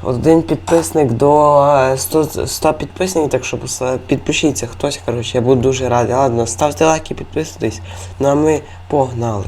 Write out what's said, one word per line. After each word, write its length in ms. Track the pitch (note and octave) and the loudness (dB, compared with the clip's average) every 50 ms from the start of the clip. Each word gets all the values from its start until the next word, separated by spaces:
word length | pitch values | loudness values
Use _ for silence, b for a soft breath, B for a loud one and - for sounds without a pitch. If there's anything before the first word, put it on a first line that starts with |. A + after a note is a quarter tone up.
| - | -4
Один 400 | G2 B2+ A#2+ A2 D3+ E3 E3 D#3+ | -4 -4 0 4 4 4 4 4
підписник 680 | E3 D#3+ - - - E3+ E3 D#3+ - - D#3+ D3 B2+ A#2 | 0 -4 -4 0 2 2 2 2 2 0 0 2 2 2
до, 500 | A#2 C#3+ C#3+ D3 D3+ D3+ D3 D3 C#3+ C#3 | 2 4 4 6 6 6 6 6 6 6
е, 340 | C#3+ D3 C#3 C3 C3 C3+ C3+ | 6 4 4 4 2 0 -2
сто, 480 | - - - D#3+ D#3 D3 - - - | -4 -2 0 0 0 0 -2 -6 -6
сто 280 | - - - - D#3 D#3 | -6 -6 -2 0 0 0
підписників, 560 | - D3+ C#3+ - - F3+ F#3 F#3 E3 D3+ C#3 | 0 -6 -10 -4 -4 -4 -2 0 -2 -2 0
так 140 | B2+ B2+ B2+ | -2 -2 -4
що 120 | - - | -4 -8
пос-, 420 | B2 - B2+ - - B2+ B2+ C3 A#2+ | -8 -8 -8 -8 -6 -4 -4 -4 -4
підпишіться 680 | F#2+ - C#3 C3 - - D3+ - - D#3 C3 - - | -2 -2 -2 -2 0 -2 -2 0 0 0 0 0 -6
хтось, 340 | A#2 - - - C#3+ C#3 - - | -8 -8 -4 -4 -4 -4 -4 -6
коротше, 340 | - A#2 A#2+ A2+ - - B2+ | -4 -4 -4 -4 -2 -2 0
я 20 | |
буду 200 | A2+ B2 C3+ B2 | 2 4 2 4
дуже 280 | A#2 C3 C3 B2+ C3 B2 | 4 0 0 0 -2 0
радий. 260 | A#2+ A#2+ A#2+ G#2+ A#2 | 2 2 2 2 2
Ладно, 320 | C3 C#3 C3+ A#2 A#2 A#2 | 2 2 2 2 0 -2
ставте 400 | A#2 - - D3+ D3+ C#3+ - D#3+ | -2 -2 -2 -2 -2 0 2 2
лайки, 280 | D#3+ D#3+ D#3 D#3+ - - | 2 2 0 -2 -8 -10
підписуйтесь, 680 | - - - - D3+ D#3 - - - - A2 G2+ - B B B B B B B - | -10 -10 -8 -6 -6 -6 -6 -8 -6 -6 -6 -6 -6 B B B B B B B -2
ну 100 | C3+ C#3 | 0 2
а 60 | C#3 | 2
ми 260 | D3 D3+ D#3 D#3 C#3+ - B B B B - | 4 2 2 2 0 -2 B B B B -2
погнали. 580 | - D3 C3+ B2+ A#2+ A#2+ A#2 A#2 A2 G2+ F#2+ | 0 0 0 0 -2 -4 -4 -2 -2 -4 -6